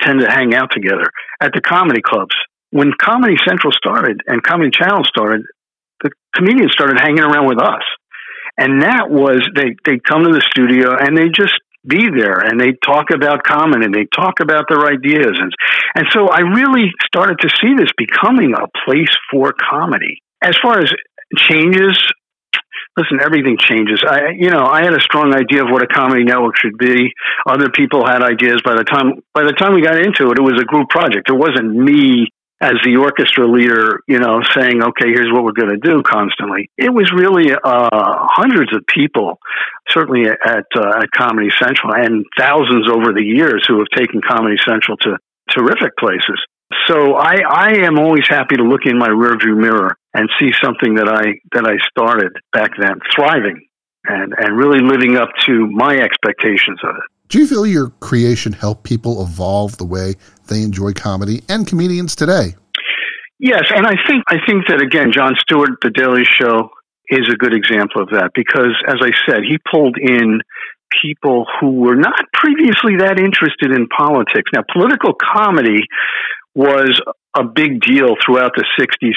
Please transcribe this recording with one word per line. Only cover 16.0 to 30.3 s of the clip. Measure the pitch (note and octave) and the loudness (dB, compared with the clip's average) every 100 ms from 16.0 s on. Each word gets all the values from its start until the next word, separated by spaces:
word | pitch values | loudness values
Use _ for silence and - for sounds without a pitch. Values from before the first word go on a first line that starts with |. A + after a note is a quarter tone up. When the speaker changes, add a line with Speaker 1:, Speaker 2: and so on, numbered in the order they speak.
| D3+ | 0
Speaker 1:
so | G#3+ G3 | 2 2
I | E3 | 2
really | F3 G#3+ C4+ C4 G3 - - | 2 2 2 2 0 -2 -4
started | F3 F#3+ E3+ | 0 0 0
to | D#3+ - | -2 0
see | A3+ C4+ | 2 2
this | E3+ - | 2 0
becoming | - - G#3 B3+ D#3 | -4 0 2 2 2
a | A2 - - - | 0 -6 -8 -2
place | C#3+ E3 - - | 0 0 -2 -2
for | C3+ C3+ | -2 0
comedy. | - - - E3+ E3+ - - _ _ | -2 -4 -2 -2 -4 -6 -10 _ _
As | F3 F3 | -2 0
far | B3 G#3+ | 2 2
as | C#3+ - - - - - | 0 -2 -10 -20 -8 -2
changes, | - D#3+ E3 F#3 F#3+ F#3+ - - _ _ _ - - - - - | 0 2 2 2 2 2 -2 -4 _ _ _ -10 -10 -16 -10 -6
listen, | D#3+ C#3 | -4 -2
everything | C#3+ D#3 C3+ A2+ | 0 0 0 0
changes. | A#2 A2+ G#2+ G#2 D#3 | 0 0 0 0 0
I, | C#3+ D3 F3+ | 0 -2 -2
you | F3+ | 0
know, | E3 C3 | 2 2
I | D3+ | 2
had | F3 | 0
a | D#3 | 0
strong | - D3+ D3 | 0 0 2
idea | C3+ A#2+ C#3 | 0 0 0
of | B2 | 0
what | B2+ | 0
a | B2 | 0
comedy | D3 C3 B2+ | 0 0 2
network | A#2+ B2 A#2 - | 2 2 0 0
should | A2+ A2 | -4 -2
be. | B2 B2 B2 - - - - | 0 2 0 -4 -6 -4 -2
Other | C3+ C3+ | 0 0
people | - C3+ D3 | 0 0 0
had | B2 B2 | 0 0
ideas. | B2 A#2 B2 A#2+ | 0 0 0 0
By | B2+ | 0
the | A#2 | 0
time, | A2 C#3+ C3 - - | 0 0 0 -2 -6
by | D3+ | -2
the | D3 | 0
time | C#3+ F#3+ | 0 2
we | F#3+ | 2
got | D#3+ D#3+ | 2 2
into | F#3+ - C3 | 0 0 0